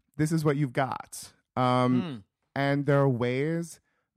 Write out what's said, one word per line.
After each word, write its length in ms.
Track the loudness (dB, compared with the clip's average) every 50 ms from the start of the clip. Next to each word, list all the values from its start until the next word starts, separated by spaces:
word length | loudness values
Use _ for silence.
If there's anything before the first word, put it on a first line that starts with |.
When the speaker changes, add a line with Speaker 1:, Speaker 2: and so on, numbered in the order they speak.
| _ _ _ -2
Speaker 1:
this 140 | -2 0 0
is 120 | 0 2
what 120 | 2 2
you've 180 | 2 0 -2 0
got. 580 | -2 -2 -2 -2 -8 -10 -12 -16 -16 -16 -18 -20 _ _ _ _
Um, 440 | 0 2 2 4 4 4 2 2 0 0
Speaker 2:
Hmm. 140 | -4 -8 -12 -14 _ _ _ _ _ _
Speaker 1:
and 320 | -2 -2 0 0 0 0
there 120 | 2 2 4
are 80 | 4 4
ways 720 | 2 0 0 -2 0 -2 -2 -2 -2 -4 -6 -8 -12 -20 _ _ _ _ _ _ _